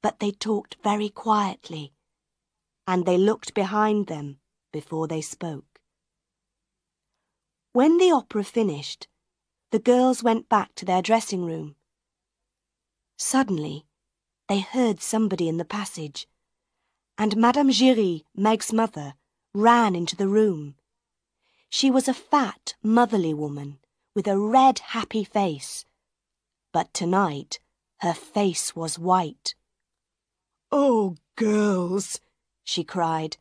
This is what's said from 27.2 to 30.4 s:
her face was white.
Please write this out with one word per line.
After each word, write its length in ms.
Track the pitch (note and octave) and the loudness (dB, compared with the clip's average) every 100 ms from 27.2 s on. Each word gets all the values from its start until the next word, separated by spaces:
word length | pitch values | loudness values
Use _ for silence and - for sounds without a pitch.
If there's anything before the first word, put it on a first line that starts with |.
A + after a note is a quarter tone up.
| F#3+ C#3+ - - _ _ _ _ | 0 -4 -10 -16 _ _ _ _
her 140 | F3 | -4
face 600 | E3 - - G3+ E3 - - | -4 -6 -2 0 -2 -6 -8
was 240 | E3 E3+ | -8 -6
white. 560 | F3 F#3 D#3+ - - - _ _ _ _ _ _ _ _ | 0 2 0 -8 -12 -14 _ _ _ _ _ _ _ _